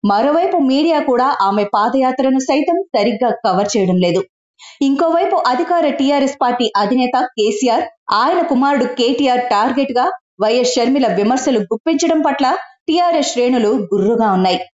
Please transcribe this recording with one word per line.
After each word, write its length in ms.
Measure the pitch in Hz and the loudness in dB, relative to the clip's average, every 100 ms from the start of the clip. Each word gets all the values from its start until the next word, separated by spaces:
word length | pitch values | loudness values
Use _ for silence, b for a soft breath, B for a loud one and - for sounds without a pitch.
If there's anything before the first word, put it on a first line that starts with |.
| 208 | 0
మరోవైపు 460 | 202 262 311 381 370 269 | 0 2 0 0 0 2
మీడియా 300 | 269 320 311 302 | 2 2 0 0
కూడా 160 | 247 262 - 196 | 0 0 0 0
ఆమె 160 | 202 202 | 0 -2
పాదయాత్రను 640 | 190 220 269 254 262 262 262 262 | 0 0 0 0 0 0 0 0
సైతం 320 | 294 302 339 392 | 0 0 -2 -2
సరిగ్గా 360 | 233 208 208 247 - 214 | -2 0 0 -2 -2 0
కవర్ 240 | 185 208 | 0 0
చేయడం 240 | 233 185 180 175 | 0 0 2 2
లేదు. 160 | 175 - _ _ _ B B 277 | 0 -4 _ _ _ B B -2
ఇంకోవైపు 500 | 277 330 330 339 370 247 | 0 0 0 0 0 0
అధికార 340 | 254 339 349 311 254 | -2 0 0 0 0
టీఆర్ఎస్ 400 | 269 285 277 277 | 0 0 0 -2
పార్టీ 240 | 247 247 226 - | -2 0 -2 0
అధినేత 340 | 202 254 247 247 320 - | 0 0 0 0 -2 -2
కేసీఆర్, 500 | 214 208 254 233 - _ - 202 | -2 0 0 0 -2 _ -4 0
ఆయన 180 | 262 370 330 | 0 0 0
కుమారుడు 340 | 254 277 285 247 - | 0 0 0 -2 -2
కేటీఆర్ 420 | 240 269 277 247 247 | -2 0 0 0 0
టార్గెట్గా 540 | 208 240 247 277 240 277 - _ _ 214 | 0 0 0 -2 0 -2 -4 _ _ 0
వైఎస్ 280 | 240 247 - | 0 0 0
షర్మిల 320 | 233 277 247 185 | 0 2 0 0
విమర్శలు 400 | 208 262 285 240 190 | 0 0 2 0 -2
గుప్పించడం 480 | 220 - 330 339 320 294 | -4 -2 0 0 0 0
పట్ల 260 | 277 262 349 - _ - | 0 -2 -2 -6 _ -4
టీఆర్ఎస్ 460 | 330 349 330 269 | 0 2 0 -2
శ్రేణులు 400 | 247 247 254 208 247 196 | -2 0 2 2 0 -2
గుర్రుగా 360 | 196 196 233 220 185 | 0 0 2 2 2
ఉన్నాయి. 220 | 185 175 - | 0 -2 -6